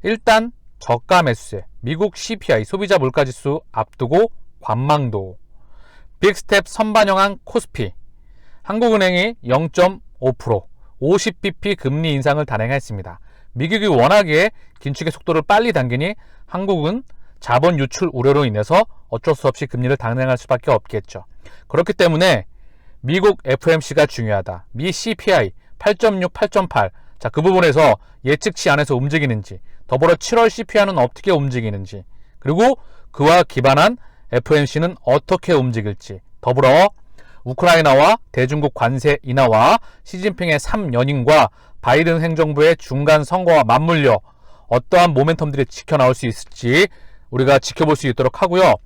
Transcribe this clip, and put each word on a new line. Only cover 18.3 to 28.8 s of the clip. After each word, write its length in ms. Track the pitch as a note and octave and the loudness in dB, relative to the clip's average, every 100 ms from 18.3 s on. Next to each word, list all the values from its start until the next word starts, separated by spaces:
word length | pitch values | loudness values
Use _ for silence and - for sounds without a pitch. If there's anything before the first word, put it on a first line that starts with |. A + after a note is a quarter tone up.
| C#3+ C3+ | 2 0
인해서 400 | G#2 G#2+ F3 A3+ - - | -4 0 0 0 -6 -10
어쩔 260 | A#2 - C#3+ | -6 -4 -2
수 140 | C3+ | -2
없이 160 | - C#3 | -4 -10
금리를 300 | B2 B2 C#3 | -6 -4 -2
단행할 400 | A#2 B2 C3 B2+ | -4 -4 -2 -4
수밖에 340 | - B2 - | -2 -4 0
없겠죠. 540 | A2+ - G#2+ - F#2+ - - - - - | -2 0 -6 -6 -18 -18 -20 -20 -20 -6
그렇기 260 | D3+ F3 | -2 -2
때문에 520 | G3+ F3 D#3 F#3 B2 - - - - - - | 0 0 2 2 2 -4 -20 -20 -20 -20 -12
미국 380 | B2 F3+ G3+ F#3+ | -4 2 2 0
에프엠씨가 640 | - B2+ E3 D#3+ - D3 D3 | -2 -2 2 0 0 0 0
중요하다. 640 | - A2 G2+ F#2+ F2 - | 0 -2 -2 -4 -12 -14
미 220 | A2+ F3 | -8 -6
씨피아이 580 | F#3 A3+ A3 - F3 G#2 - _ - | -6 -6 -4 0 2 0 -6 _ -4
팔점육, 520 | G3+ G#3 A3+ F#3+ F3+ | -2 2 0 0 -4
팔점팔. 600 | - G#3 G#3 F3+ - G2 - - - | -4 -2 -2 -2 -2 -4 -6 -20 -10
자, 80 | A#2+ | -6
그 140 | - | 0
부분에서 560 | E3+ F#3 E3+ C#3+ D3 G#2 - - | 2 4 4 4 4 2 -4 -8
예측치 460 | B2+ D3 A3 - E3+ | -2 -2 -2 -4 0
안에서 260 | C#3+ | 0